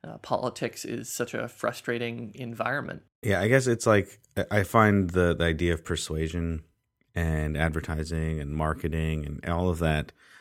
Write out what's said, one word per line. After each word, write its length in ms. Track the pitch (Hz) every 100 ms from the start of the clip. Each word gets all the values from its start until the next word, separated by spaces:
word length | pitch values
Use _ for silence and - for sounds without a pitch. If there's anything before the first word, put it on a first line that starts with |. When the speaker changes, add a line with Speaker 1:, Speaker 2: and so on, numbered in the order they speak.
Speaker 1:
uh, 140 | - 113
politics 680 | - 120 123 - 117 - -
is 260 | 117 117
such 220 | - 120
a 140 | 113 120
frustrating 840 | - - - - 120 120 117 113 -
environment. 680 | 120 117 113 139 123 - _ _
Speaker 2:
Yeah, 180 | 110 95
I 80 | 104
guess 200 | 135 127
it's 180 | 117 -
like, 340 | 104 98 - _ -
I, 100 | - 107
I 40 |
find 480 | 95 117 107 101 90
the, 240 | 90 87 80
the 100 | 85
idea 280 | 78 87
of 120 | 78 -
persuasion 800 | 82 - 78 80 85 82 80 - _ _ _ _
and 440 | - 82 78 76 76
advertising 840 | 80 78 - 78 78 80 80 78
and 160 | 71 76
marketing 680 | 78 78 82 80 80 78 73
and 200 | 73 -
all 240 | 85 90
of 100 | 82
that, 320 | 80 76 73 _ _ -